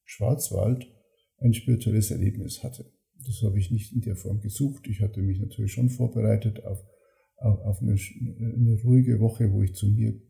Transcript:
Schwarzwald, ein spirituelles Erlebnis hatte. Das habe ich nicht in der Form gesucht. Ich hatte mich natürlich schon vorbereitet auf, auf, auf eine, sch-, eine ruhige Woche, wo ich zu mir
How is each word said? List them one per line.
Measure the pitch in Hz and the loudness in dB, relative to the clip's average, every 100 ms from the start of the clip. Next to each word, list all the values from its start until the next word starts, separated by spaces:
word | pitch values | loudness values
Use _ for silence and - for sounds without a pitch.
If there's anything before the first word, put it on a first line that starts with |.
Schwarzwald, | - - 104 151 - 95 104 127 - _ _ _ _ - | -16 -4 -2 -2 -2 -2 0 -2 -6 _ _ _ _ 0
ein | 120 | 2
spirituelles | 107 - 113 110 107 104 | 4 2 0 2 2 0
Erlebnis | - 98 104 - - | 0 0 -2 -8 -10
hatte. | - - - _ _ - | -12 -14 -20 _ _ -16
Das | 127 107 | -10 -2
habe | 107 98 | 0 0
ich | 90 | 0
nicht | 113 - | -2 -2
in | 117 | -4
der | 107 92 | -4 -6
Form | 95 104 | -4 -4
gesucht. | 101 - 139 139 - | -4 -4 -4 -4 -6
Ich | 101 | -2
hatte | 101 98 | -2 -2
mich | 95 95 | -2 -2
natürlich | - - 101 | -4 -4 -4
schon | 120 123 | 0 0
vorbereitet | 123 120 117 107 107 110 104 | 0 -2 0 2 2 0 -4
auf, | - 98 - _ _ _ _ - | -8 -10 -12 _ _ _ _ -2
auf, | 120 98 | 2 2
auf | 104 98 | 0 -2
eine, | 110 | 0
sch-, | 101 - - 120 - | 0 -2 -8 -8 -6
eine | 113 117 117 107 | -4 2 2 4
ruhige | 120 127 123 107 | 6 6 6 4
Woche, | 113 - 110 | 2 2 2
wo | 101 | 2
ich | 92 | 0
zu | - 101 | 0 2
mir | 107 110 107 | 2 2 -2